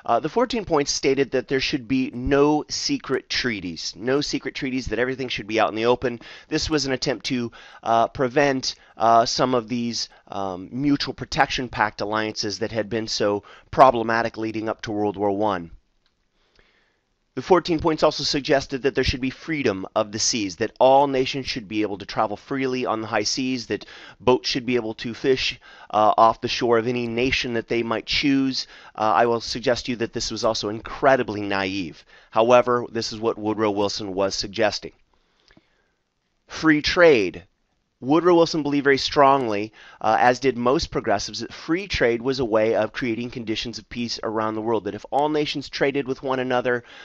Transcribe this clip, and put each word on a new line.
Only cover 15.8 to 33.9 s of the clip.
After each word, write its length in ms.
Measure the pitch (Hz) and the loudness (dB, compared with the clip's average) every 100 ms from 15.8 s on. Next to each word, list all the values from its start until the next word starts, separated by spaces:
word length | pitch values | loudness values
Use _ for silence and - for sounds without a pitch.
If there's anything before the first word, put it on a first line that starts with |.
| _ _ _ _ _ _ _ _ _ _ _ _ _ _ _ | _ _ _ _ _ _ _ _ _ _ _ _ _ _ _
The 60 | - | -6
fourteen 400 | - 180 160 160 | 2 2 2 -2
points 220 | 170 156 | 0 2
also 220 | 156 - | 0 0
suggested 580 | 135 151 131 165 - 135 | -2 -2 0 0 0 -2
that 120 | 131 | -2
there 80 | 127 | 0
should 200 | 127 131 | 0 0
be 80 | 131 | -4
freedom 560 | - - 151 120 95 95 107 | -6 -8 -4 -2 -4 -4 -2
of 160 | 107 | -2
the 60 | 107 | -2
seas, 380 | - 123 98 85 | -2 -2 -4 -4
that 200 | 110 - | -4 4
all 280 | 127 135 143 | 6 6 4
nations 400 | 135 131 139 123 | 0 -2 -4 -6
should 200 | 127 98 | -8 -4
be 140 | 107 | -2
able 160 | 104 98 | -2 -4
to 80 | |
travel 320 | 98 - 110 101 | -8 -2 -2 -4
freely 480 | - 139 131 127 | -8 -4 -4 -2
on 160 | 113 110 | -2 -4
the 60 | 110 | -2
high 160 | 113 | -2
seas, 460 | 107 - 131 127 107 | -2 -2 -4 -4 -4
that 180 | 104 - - - - | -6 -8 -20 -20 -4
boats 300 | 113 127 - | 2 2 2
should 160 | 143 117 | -4 -2
be 100 | 120 | -2
able 160 | 110 110 | -2 -8
to 180 | 120 | -10
fish, 440 | 110 139 131 - 127 - - - | -4 0 0 0 -8 -16 -20 -2
uh, 240 | 104 110 - | 2 4 8
off 240 | 113 113 | 6 6
the 60 | 120 | -4
shore 280 | - 123 117 | -2 2 2
of 100 | 113 | 2
any 200 | 123 120 | -2 -2
nation 480 | 117 131 - 131 | -2 0 -2 -2
that 140 | 117 - | -4 -2
they 140 | 120 | -2
might 220 | 113 110 | -2 -4
choose. 600 | - - 147 135 135 127 - - - | -2 -2 2 2 0 -2 -8 -14 -14
Uh, 180 | - 107 | -2 0
I 100 | 95 | 0
will 160 | 120 117 | 0 -4
suggest 460 | - 127 120 117 - | -6 -6 -2 -2 -4
to 60 | |
you 40 | 117 | -6
that 160 | 113 | -6
this 180 | 117 - | -6 -8
was 140 | 110 | -4
also 240 | 117 110 104 | -2 -2 -6
incredibly 720 | 110 - - 139 135 107 104 | -8 -10 0 4 4 2 -4
naive. 640 | 101 98 95 98 80 - - - _ | -2 -2 -2 -4 -8 -12 -20 -20 _
However, 540 | 113 117 123 120 120 120 | 2 6 6 6 0 -2
this 220 | 113 113 | -6 -6
is 40 | 110 | -2
what 200 | 113 - | -2 -2
Woodrow 320 | 107 104 107 | -2 0 0
Wilson 420 | 101 101 | 2 0